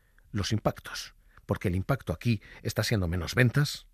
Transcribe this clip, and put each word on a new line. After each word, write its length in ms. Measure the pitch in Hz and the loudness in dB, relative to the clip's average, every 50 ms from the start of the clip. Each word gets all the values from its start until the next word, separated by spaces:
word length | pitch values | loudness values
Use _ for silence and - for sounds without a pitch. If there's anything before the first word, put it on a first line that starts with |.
| _ _ _ _ _ - - | _ _ _ _ _ -6 -4
los 180 | 104 95 - | -4 -2 0
impactos, 640 | 113 104 - 147 - - - - - - - - - _ _ _ _ - - | 0 0 0 0 -2 -2 -6 -14 -12 -12 -12 -14 -18 _ _ _ _ -12 -4
porque 240 | - 101 - - 101 | -4 -2 0 0 0
el 60 | 87 | 0
impacto 360 | 95 95 - 139 - - - | 0 0 0 -2 -2 -2 -4
aquí 300 | 80 - - 120 113 98 - - - - | -6 0 2 2 2 2 -2 -8 -18 -10
está 220 | - - - - 107 | -8 -4 -2 -2 0
siendo 240 | - 120 104 92 82 | 2 2 2 2 0
menos 280 | 87 92 82 - - | 0 -2 -2 0 4
ventas 520 | 123 127 117 - 143 147 - - - - - | 4 4 6 4 2 0 0 -2 -8 -12 -18